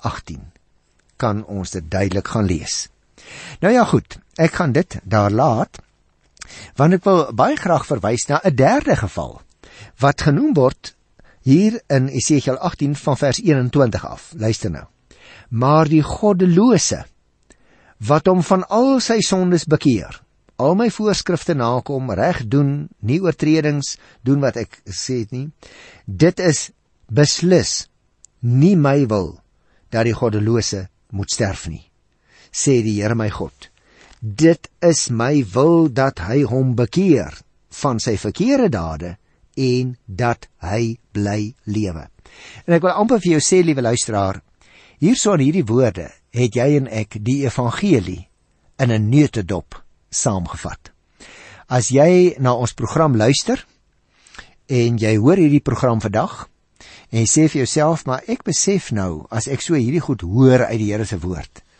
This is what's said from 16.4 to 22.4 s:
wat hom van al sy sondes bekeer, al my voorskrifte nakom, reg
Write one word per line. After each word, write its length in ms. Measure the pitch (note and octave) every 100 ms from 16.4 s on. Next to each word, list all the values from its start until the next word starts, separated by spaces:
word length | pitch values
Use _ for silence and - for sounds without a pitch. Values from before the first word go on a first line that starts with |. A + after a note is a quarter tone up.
| F#3 E3+ B3 F#3+ - - - _ _ _ _ _ _ _ _ -
wat 280 | G#2+ D3+ F#3
hom 160 | F#3
van 260 | D#3 F#3 -
al 320 | G#3+ C4+ C4
sy 200 | - A3+
sondes 440 | - F#3+ F3+ F3
bekeer, 580 | - D3+ D3 G#2+ - - _ _ _ -
al 180 | C3+
my 160 | F#3 A#3
voorskrifte 640 | - G#3+ F#3 - F3 -
nakom, 560 | D3 A#2 B2 - C3+ C3
reg 320 | F#2 D3+ F3